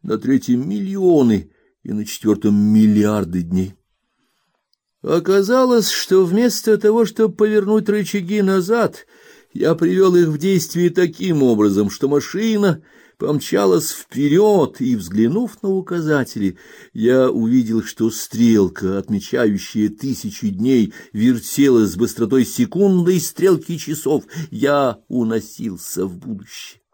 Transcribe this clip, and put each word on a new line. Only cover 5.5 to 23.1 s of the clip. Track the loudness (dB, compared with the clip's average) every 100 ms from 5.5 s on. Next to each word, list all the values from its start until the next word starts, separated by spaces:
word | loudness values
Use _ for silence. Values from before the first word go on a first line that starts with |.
| 2 4 2 0
что | -4 0 2
вместо | 2 2 0 0 0 2
того, | 2 2 0
чтобы | 0 -2 2
повернуть | 2 2 2 0 0
рычаги | -2 -2 -6 -4 -2
назад, | 0 0 0 0 0 -4 -20 _ _ -20 _
я | -4 -2 0
привел | 0 2 4 4
их | 2
в | 0
действие | 0 0 0 0 0
таким | 2 -2 -2 -2 2
образом, | 2 4 2 2 -2
что | -2 0
машина | 0 -2 -4 -2 2 2 0 _ _ _ _
помчалась | -4 -4 -2 0 2 2 0
вперед, | -10 -12 -2 2 4 4 4 0 -2
и, | -2 -2
взглянув | -2 0 2 0 -4 -6
на | -4
указатели, | -4 -4 -6 0 -2 -2 -4 -4 -6 -20 -20 -16
я | -2 2 4 2
увидел, | 0 2 2 2 -2
что | -4 -4 -4
стрелка, | -4 -10 0 4 4 2 0 -4 -4
отмечающая | -4 -6 -4 0 0 -2 -6 -4 -4
тысячи | -4 -8 -8 -10 -8 -8
дней, | -4 0 2 0 -4 -14
вертелась | -2 0 0 -4 0 4 4 2
с | 0
быстротой | -4 -2 0 0 0
секундной | -2 -4 0 2 2 2